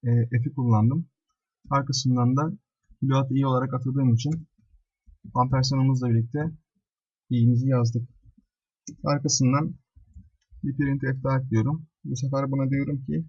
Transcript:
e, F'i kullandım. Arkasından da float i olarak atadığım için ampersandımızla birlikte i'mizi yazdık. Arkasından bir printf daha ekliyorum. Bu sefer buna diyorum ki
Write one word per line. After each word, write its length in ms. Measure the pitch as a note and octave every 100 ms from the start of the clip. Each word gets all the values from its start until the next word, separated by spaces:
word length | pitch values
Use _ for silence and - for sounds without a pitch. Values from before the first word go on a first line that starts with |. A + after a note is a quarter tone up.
e, 240 | B2 A#2+ A#2
F'i 260 | A2+ C3
kullandım. 540 | - B2 A2 A2 D3+ E3+ _ _ _ _ _ -
Arkasından 680 | C3+ C3+ C3 C3 B2 B2 C3
da 220 | D#3 G3+ _ _ _ -
float 300 | C3 C3+ C3+
i 160 | C3 C#3
olarak 280 | B2+ C3
atadığım 400 | B2+ B2+ C3+ C3
için 340 | A2+ C#3+ E3 D#3+ _ _ _ _ _ _ - -
ampersandımızla 760 | B2 B2+ C3 C3 C3+ C3 B2+ B2
birlikte 400 | A#2 A#2 D3 D#3 D#3+ _ _ _ _ _ _ _
i'mizi 380 | B2 A#2 A#2+ C3
yazdık. 400 | B2+ A#2 A#2 A#2+ - - _ _ _ _ _ - -
Arkasından 720 | D3+ C#3+ C#3+ - C3 C3+ E3 - _ _ _ - - _ _ -
bir 140 | C#3+ C3+
printf 480 | C#3 C#3 C3 C3
daha 160 | C3+ C3+
ekliyorum. 460 | C3 A2+ A2+ D#3+ - _
Bu 120 | D3 B2+
sefer 340 | C3+ C3+ C#3
buna 200 | C3+ C3+
diyorum 340 | C#3 C#3+ C#3+
ki 200 | C#3 D3+